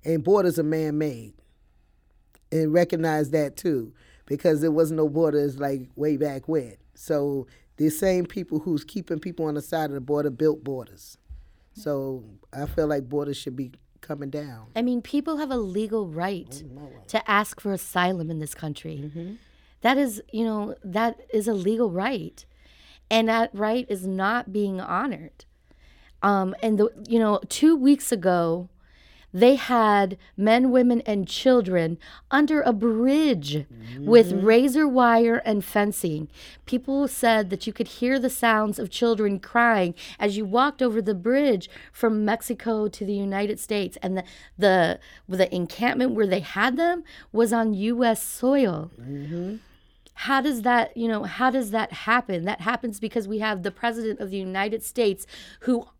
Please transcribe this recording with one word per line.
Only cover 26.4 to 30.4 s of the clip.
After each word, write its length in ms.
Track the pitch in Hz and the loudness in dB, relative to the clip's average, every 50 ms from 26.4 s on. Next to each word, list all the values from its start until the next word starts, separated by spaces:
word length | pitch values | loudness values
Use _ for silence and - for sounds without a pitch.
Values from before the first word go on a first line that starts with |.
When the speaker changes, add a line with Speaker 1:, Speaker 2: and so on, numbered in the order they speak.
| 190 185 190 - | 0 -2 -4 -2
Speaker 2:
and, 160 | - 226 214 | 0 0 2
the, 120 | 202 208 226 - - 208 | 4 2 2 0 -6 -4
you 120 | - 226 226 | 0 2 2
know, 200 | 226 214 208 - - - | 4 4 2 0 -2 -6
two 260 | - - - 311 330 | -2 4 6 6 6
weeks 360 | 294 254 277 285 277 - - | 6 6 6 4 4 2 -4
ago, 580 | 233 196 170 190 180 175 170 165 165 180 180 180 _ _ _ _ _ _ _ - - - - _ | -4 0 2 2 2 4 2 0 0 -2 -4 -12 _ _ _ _ _ _ _ -20 -20 -20 -20 _
they 240 | - 180 233 247 277 | 2 6 8 8 8
had 600 | 254 - - 247 233 220 214 208 202 196 190 190 - - - _ | 6 2 0 2 4 4 6 6 4 4 0 -2 -10 -16 -18 _
men, 360 | - | 0